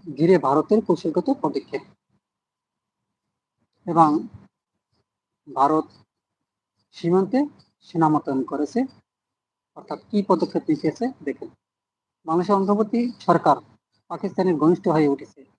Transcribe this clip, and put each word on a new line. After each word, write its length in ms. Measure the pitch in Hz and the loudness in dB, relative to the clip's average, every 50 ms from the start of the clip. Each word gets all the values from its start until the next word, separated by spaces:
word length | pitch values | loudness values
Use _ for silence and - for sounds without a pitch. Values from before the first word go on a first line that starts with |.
| - 170 143 | -14 -10 -4
ঘিরে 220 | 127 160 170 190 165 | 0 4 4 4 4
ভারতের 460 | 139 135 139 156 147 - 208 220 - | 4 2 2 2 2 2 2 0 2
কৌশলগত 460 | - 175 - - 170 151 180 - - 277 - | 0 -2 -2 -2 -4 -2 -2 -2 -2 -2 -2
পদক্ষেপ 400 | - 151 - - - - - - - _ _ _ _ _ _ _ _ _ _ _ _ _ _ _ _ _ _ _ _ _ _ _ _ _ _ _ _ _ _ _ _ _ _ _ _ _ _ _ - | -2 -4 -4 -4 -8 -8 -10 -10 -10 _ _ _ _ _ _ _ _ _ _ _ _ _ _ _ _ _ _ _ _ _ _ _ _ _ _ _ _ _ _ _ _ _ _ _ _ _ _ _ -8
এবং 420 | - 160 165 160 151 147 165 - - - - - _ _ _ _ _ _ _ _ _ _ _ _ _ _ _ _ _ _ _ _ 151 131 | -2 4 4 4 4 4 0 -4 -6 -16 -20 -20 _ _ _ _ _ _ _ _ _ _ _ _ _ _ _ _ _ _ _ _ -10 -2
ভারত 300 | 131 135 143 156 156 156 - _ _ _ _ _ _ _ _ _ _ _ _ _ _ _ _ _ _ _ _ | 0 2 2 2 0 -2 -4 _ _ _ _ _ _ _ _ _ _ _ _ _ _ _ _ _ _ _ _
সীমান্তে 540 | - - - 170 175 190 196 196 - 262 294 294 - _ _ _ _ _ | -14 -6 -2 0 2 2 0 0 0 -2 -2 -2 -6 _ _ _ _ _
সেনা 280 | _ - - 165 165 156 | _ -8 -2 0 2 2
মোতায়েন 360 | 156 147 - 156 135 131 127 | 2 0 -2 -2 -4 -4 -4
করেছে, 400 | - 147 139 147 143 - 233 269 262 - _ _ _ _ _ _ _ _ _ _ _ _ _ _ _ - | -4 -4 -6 -6 -4 -2 -4 -4 -4 -8 _ _ _ _ _ _ _ _ _ _ _ _ _ _ _ -20
অর্থাৎ 240 | 147 - - 151 - _ - | -20 -14 -14 -14 -14 _ -6
কি 120 | - 208 | -4 -4
পদক্ষেপ 400 | 190 - 190 - - - - 165 - - | 0 0 0 0 0 -2 -4 -6 -2 -2
নিয়েছে 400 | 156 - - 156 - - - 262 262 - | -4 -2 -2 -4 -4 -4 -6 -6 -6 -8
দেখেন। 260 | 147 143 127 - - - _ _ _ _ _ _ _ _ _ _ _ _ _ _ - | -10 -10 -10 -10 -12 -18 _ _ _ _ _ _ _ _ _ _ _ _ _ _ -6
বাংলাদেশের 280 | 160 160 175 175 196 202 | -2 -2 -2 2 2 2
অন্তর্বর্তী 580 | 196 196 190 208 208 220 214 - 233 240 247 - - | 2 2 0 0 0 0 -2 -2 -2 -2 -4 -6 -8
সরকার 360 | - - 170 160 - 165 139 - - _ _ _ _ _ _ _ _ - | -2 0 0 2 4 2 0 0 -2 _ _ _ _ _ _ _ _ -14
পাকিস্তানের 480 | 175 156 - 190 180 - 185 185 170 | -12 -8 -8 -6 -4 -2 0 0 2
ঘনিষ্ঠ 320 | 143 147 160 180 190 - 196 | 2 4 2 2 2 0 0
হয়ে 200 | 156 160 151 143 | 2 2 2 2
উঠেছে, 360 | 139 131 - - _ - 131 _ _ | 0 -2 -6 -20 _ -20 -20 _ _